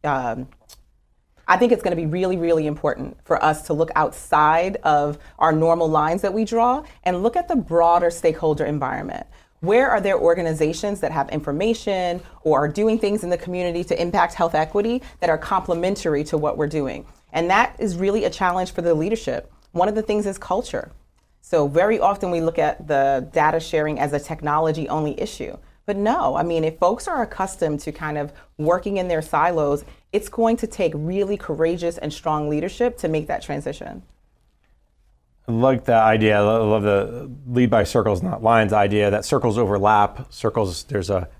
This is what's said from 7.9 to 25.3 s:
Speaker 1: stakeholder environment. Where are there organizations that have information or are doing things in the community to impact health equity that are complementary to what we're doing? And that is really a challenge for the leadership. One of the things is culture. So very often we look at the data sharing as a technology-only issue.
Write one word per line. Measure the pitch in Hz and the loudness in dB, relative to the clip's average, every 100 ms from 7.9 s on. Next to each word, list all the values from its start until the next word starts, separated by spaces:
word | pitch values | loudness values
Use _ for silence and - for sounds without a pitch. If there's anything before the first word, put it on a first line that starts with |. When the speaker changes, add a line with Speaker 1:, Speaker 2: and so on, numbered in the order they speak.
| 170 175 | 4 2
Speaker 1:
stakeholder | 170 170 160 160 151 | 2 0 0 -2 0
environment. | 147 147 135 - - - - - _ _ | -2 -2 -4 -4 -8 -10 -14 -20 _ _
Where | 165 226 262 | 2 2 4
are | 214 | 2
there | 196 190 | 2 2
organizations | 170 170 170 156 156 165 208 202 | 4 2 0 0 0 0 -4 -4
that | 147 | -4
have | - 139 | -2 -2
information | 151 147 143 208 226 - 190 180 180 - - | -4 -4 -2 0 -2 -2 -2 -2 -4 -10 -6
or | 156 139 | 0 2
are | 147 | 2
doing | 151 220 220 | 0 0 2
things | 208 214 | 0 -2
in | 180 | -2
the | 175 | -4
community | - 180 180 170 | -4 -4 -2 -4
to | 170 175 | -4 -2
impact | 175 175 175 | 0 0 0
health | - 170 156 | 0 0 0
equity | 160 202 214 247 - - | 0 0 0 -2 -6 -4
that | 170 | 0
are | 156 | 0
complementary | - 190 180 170 180 196 170 143 | 0 -2 0 -2 -2 -2 -2 -2
to | 151 160 | 0 -2
what | 151 - | -2 -2
we're | 151 | -2
doing? | 151 135 - - - _ | -2 -4 -8 -14 -20 _
And | - 170 | -4 2
that | 196 240 - | 2 2 -2
is | 220 170 | -4 -2
really | 196 208 | 0 0
a | 208 | -2
challenge | - 185 180 180 | 0 -2 0 -4
for | - | -2
the | 170 | 0
leadership. | 156 170 220 - 123 - _ _ | 0 0 -2 -4 -6 -8 _ _
One | 170 185 | 0 0
of | |
the | 214 | 0
things | 214 208 202 | -2 -2 -2
is | 190 | -6
culture. | - 190 247 - - - _ _ _ _ | -4 -4 -2 -8 -10 -18 _ _ _ _
So | - 156 143 | -2 0 2
very | 147 196 220 | 2 2 4
often | 190 196 190 | 2 0 -2
we | 170 | 0
look | 160 165 | 0 0
at | 151 143 151 | -2 -2 -2
the | 143 139 135 135 | 2 2 0 -2
data | - 151 160 | 0 2 0
sharing | 160 160 151 143 | -2 -2 0 -2
as | 143 | -2
a | 143 | -2
technology-only | 143 156 147 151 160 156 156 151 151 - | -6 -8 -2 0 0 -2 -2 -2 -2 -4
issue. | 214 | -8